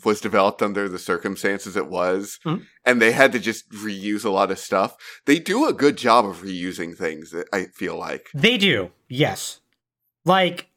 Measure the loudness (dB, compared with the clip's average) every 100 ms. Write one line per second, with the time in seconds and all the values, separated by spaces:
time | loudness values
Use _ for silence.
0 | 0 0 0 2 2 2 -2 -2 -6 -6
1 | -4 -4 -4 -4 -4 -4 -4 -6 -4 -2
2 | 0 -2 -6 -10 -6 -6 -10 _ 2 4
3 | 4 6 6 4 -4 -6 -10 -12 -10 -8
4 | -6 -4 0 0 0 -2 -2 0 0 -4
5 | -20 -6 0 0 2 0 0 2 2 2
6 | 4 6 4 -4 -10 -8 -6 -6 -10 -6
7 | -6 -6 -10 -10 -6 -6 -6 -8 -8 -6
8 | -8 -10 -10 0 0 2 2 0 -4 _
9 | -8 -2 -2 -2 -10 -14 _ _ _ _
10 | _ _ 2 2 2 -4 -14